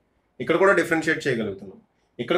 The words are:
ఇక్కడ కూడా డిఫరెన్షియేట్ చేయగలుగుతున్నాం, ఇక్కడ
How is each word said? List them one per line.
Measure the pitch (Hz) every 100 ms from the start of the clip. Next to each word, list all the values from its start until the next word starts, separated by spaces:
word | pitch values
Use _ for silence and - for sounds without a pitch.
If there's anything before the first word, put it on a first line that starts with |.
| _ _ _ -
ఇక్కడ | 127 165
కూడా | 190 196
డిఫరెన్షియేట్ | 160 160 156 151 147
చేయగలుగుతున్నాం, | 117 104 95 - - _ _ _ -
ఇక్కడ | 123